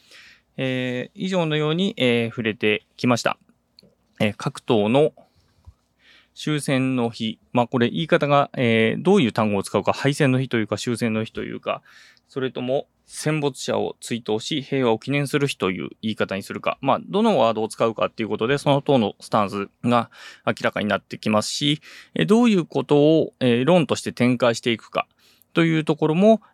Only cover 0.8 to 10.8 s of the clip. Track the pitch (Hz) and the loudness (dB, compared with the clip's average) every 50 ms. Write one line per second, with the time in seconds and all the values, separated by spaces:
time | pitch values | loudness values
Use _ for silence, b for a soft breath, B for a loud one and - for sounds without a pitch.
0.8 | 127 127 123 127 - - _ - 175 190 190 180 165 156 151 151 151 151 160 170 | -4 -6 -6 -6 -8 -10 _ -8 -6 -4 -2 -2 -2 0 -2 -2 -2 -2 0 -2
1.8 | 196 196 - - 131 123 120 120 117 113 - - 110 113 104 - - 104 104 - | -2 -2 -2 0 2 2 2 2 0 -2 -4 -4 -2 -4 -2 0 0 0 0 0
2.8 | - _ _ - - 123 120 113 - - - - _ _ _ _ _ _ _ _ | -4 _ _ -2 0 2 2 2 0 -2 -4 -4 _ _ _ _ _ _ _ _
3.8 | _ _ _ _ _ _ _ - 110 104 101 - - 143 - - - - 127 107 | _ _ _ _ _ _ _ -2 -2 -2 -2 -4 -8 -8 -8 -6 -2 0 2 2
4.8 | 101 107 120 143 156 143 - _ _ _ _ _ _ _ _ _ _ - - _ | 2 2 2 2 2 2 -2 _ _ _ _ _ _ _ _ _ _ -20 -20 _
5.8 | _ _ _ b b b b b b b _ - - 156 151 147 139 - 139 127 | _ _ _ b b b b b b b _ -10 -6 -4 -4 -2 -2 -2 -2 0
6.8 | 131 131 131 127 117 113 113 - 113 110 - - _ _ - 123 120 - - 123 | 0 0 0 -2 -2 -4 -4 -6 -6 -6 -6 -8 _ _ 0 0 0 2 2 0
7.8 | 120 117 - 160 165 - 180 160 151 143 143 143 143 - - 139 127 117 113 113 | 0 0 0 -2 -2 0 0 0 2 2 2 2 2 0 -2 0 0 2 4 4
8.8 | 113 113 113 - 147 180 202 208 139 107 - - 110 107 101 98 92 - - 107 | 2 2 0 0 2 2 4 4 4 2 2 0 0 0 0 -2 -2 -2 -2 0
9.8 | 90 - 95 - - 139 143 - 156 131 127 127 135 123 - 113 107 - 107 101 | 0 0 0 0 0 0 0 2 2 2 2 0 0 -2 -2 -2 -2 -2 -4 -4